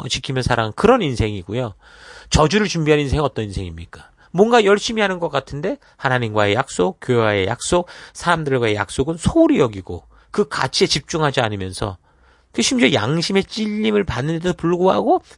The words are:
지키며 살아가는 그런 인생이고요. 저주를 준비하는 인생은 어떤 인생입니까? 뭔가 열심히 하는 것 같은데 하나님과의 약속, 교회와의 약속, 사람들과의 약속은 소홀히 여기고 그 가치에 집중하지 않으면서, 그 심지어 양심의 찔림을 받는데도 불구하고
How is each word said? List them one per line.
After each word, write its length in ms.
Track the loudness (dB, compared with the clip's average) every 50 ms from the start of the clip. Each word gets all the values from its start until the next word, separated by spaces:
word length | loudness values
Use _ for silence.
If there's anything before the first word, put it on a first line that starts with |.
| -6 -6
지키며 340 | -8 -8 -6 -6 -4 -2 0
살아가는 300 | 0 0 0 0 -2 -2
그런 260 | 2 4 4 4 4
인생이고요. 720 | 2 -2 -2 -2 -2 -4 -4 -6 -8 -6 -6 -6 -6 -6 -8 _ _ -20 -20 -20 -20 -20 -20 -20 -8 -2
저주를 380 | 2 2 2 4 2 0 0
준비하는 380 | 0 -2 0 2 2 2 2 2
인생은 180 | 0 -2 0 -2
어떤 220 | -2 -2 -4 -8
인생입니까? 640 | -6 -6 -8 -8 -10 -10 -14 -16 -18 -20 -20 -20 -20 _ _ _ _
뭔가 340 | 2 4 4 6 6 4 6
열심히 380 | 4 4 2 0 -2 -2 -2
하는 180 | -2 -2 -2 -4
것 100 | -4 -4
같은데 480 | -4 -4 -4 -6 -10 -8 -6 -6 -6 -8 _ _ _
하나님과의 560 | -4 -2 0 0 0 0 0 0 2 2 4 4
약속, 460 | 2 0 0 0 0 0 0 -2 -4
교회와의 460 | -2 0 2 4 4 4 2 2 0
약속, 400 | 0 -2 -4 -2 0 0 0 0 -2 -10 -20 -20 -20 -14
사람들과의 600 | -6 -2 0 0 0 0 0 0 2 2 2 0
약속은 420 | 0 -2 -4 -2 -4 -2 -2 -4
소홀히 400 | -4 -2 0 4 4 4 4 4
여기고 460 | 4 2 2 0 -6 -12 -12 -14 -14 -14 _ _ _ _ _
그 180 | -2 -2 -2 -2
가치에 380 | -2 -4 -2 -2 0 0 0
집중하지 540 | 0 0 -2 -4 -4 -4 -2 -2 0 0 0
않으면서, 580 | 0 0 0 -2 -4 -8 -8 -6 -6 -6 -8 -10 _ _ _ _ _ _ _ _ _ _
그 120 | -4 -2 -2
심지어 280 | 0 2 2 2 2
양심의 520 | 2 2 0 0 -2 -2 -2 0 0 0 -2
찔림을 600 | -2 -4 -6 -4 -4 -2 -2 0 0 0 0 0
받는데도 500 | -2 -4 -4 -4 -4 -4 -2 -2 -4 -4
불구하고 680 | -2 -2 -2 0 2 2 2 2 2 2 0 0 0 -2 -6 -6